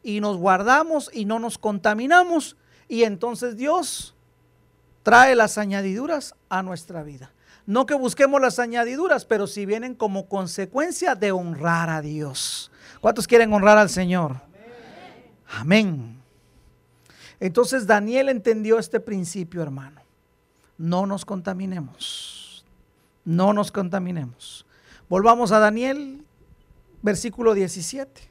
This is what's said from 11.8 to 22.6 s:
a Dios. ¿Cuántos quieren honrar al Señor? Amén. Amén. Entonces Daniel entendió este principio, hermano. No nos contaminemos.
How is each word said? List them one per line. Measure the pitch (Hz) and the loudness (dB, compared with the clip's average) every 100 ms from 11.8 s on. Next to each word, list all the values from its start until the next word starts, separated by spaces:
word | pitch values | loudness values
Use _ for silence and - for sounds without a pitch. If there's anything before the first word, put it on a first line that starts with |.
| 165 | -2
a | 160 | -4
Dios. | 151 151 147 131 - - - _ - - | -6 -8 -8 -8 -8 -8 -14 _ -20 -2
¿Cuántos | - - - | 0 0 6
quieren | 233 220 | 6 6
honrar | 208 196 214 | 4 8 8
al | 208 | 6
Señor? | 180 180 180 156 131 - - 226 240 - - - - - _ _ | 2 0 0 -2 -6 -14 -20 -20 -20 -20 -20 -20 -20 -20 _ _
Amén. | 104 123 208 202 | -8 2 4 4
Amén. | 147 117 123 _ _ _ _ _ _ _ _ _ _ - _ | -2 -8 -18 _ _ _ _ _ _ _ _ _ _ -20 _
Entonces | 185 175 240 262 196 | -2 0 2 0 2
Daniel | 208 208 247 269 | 2 4 0 0
entendió | 247 233 220 214 226 | 0 0 0 2 2
este | - 233 | 2 -6
principio, | 226 196 165 202 170 175 | -4 -6 -6 -8 -8 -8
hermano. | 151 135 135 147 _ _ _ _ _ _ _ - | -8 -10 -14 -20 _ _ _ _ _ _ _ -8
No | 165 180 196 | -4 -2 -2
nos | 196 - | -6 -8
contaminemos. | 196 175 185 190 180 135 - - - - - - - | -8 -8 -6 -8 -8 -10 -12 -12 -12 -14 -18 -20 -20